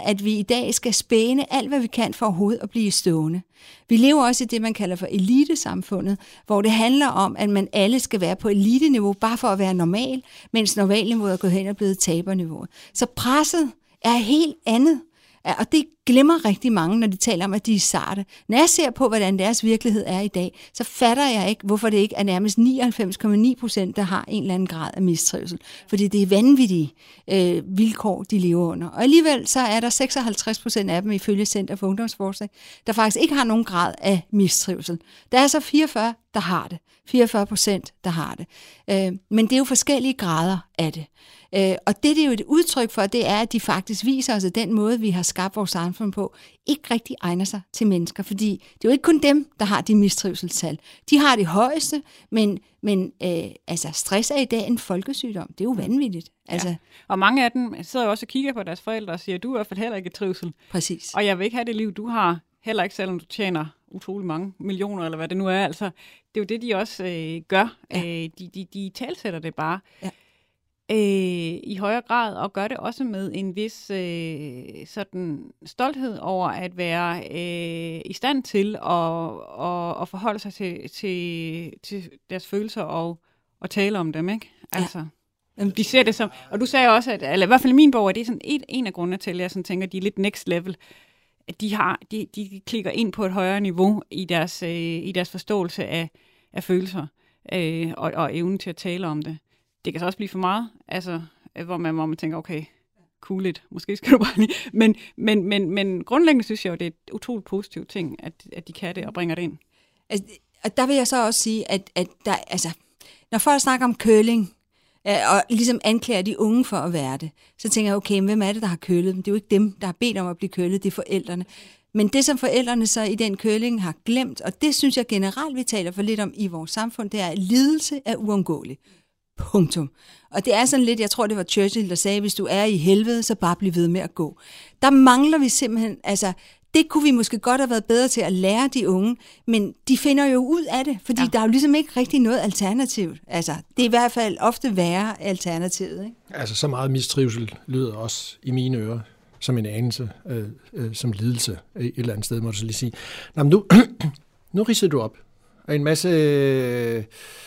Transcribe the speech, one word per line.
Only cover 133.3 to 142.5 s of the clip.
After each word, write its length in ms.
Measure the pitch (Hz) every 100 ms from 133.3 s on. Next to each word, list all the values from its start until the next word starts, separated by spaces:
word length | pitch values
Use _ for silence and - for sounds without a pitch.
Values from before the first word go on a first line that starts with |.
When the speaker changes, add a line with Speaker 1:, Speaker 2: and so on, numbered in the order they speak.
| 214
Speaker 1:
bare 200 | 175 175
bliv 200 | 190 170
ved 120 | 170
med 140 | 185
at 140 | - -
gå." 220 | 151 - - - - -
Der 80 | 269
mangler 480 | 277 262 247 294 311
vi 120 | 254
simpelthen, 480 | - 240 226 220 -
altså, 300 | - 202 190 180 - _ _
det 160 | 311 311
kunne 140 | 311
vi 80 | 294
måske 260 | 247 220 214
godt 220 | 240 254
have 80 | 262
været 160 | 226 -
bedre 220 | 233 254
til 140 | 233
at 120 | 175
lære 360 | 185 190 220 269
de 160 | 262 190
unge, 260 | 185 214 240 - - -
men 280 | 226 196 - -
de 100 | 254
finder 280 | 294 277 277
jo 140 | 254
ud 240 | 262 339 302
af 140 | 254 277
det, 120 | 214
fordi 180 | - 247
Speaker 2:
Ja. 60 | 247
Speaker 1:
der 60 | 233
er 40 |
jo 60 | 220
ligesom 260 | 262 294 302
ikke 140 | 311 247
rigtig 200 | 254 277
noget 200 | 226 247
alternativ. 760 | 202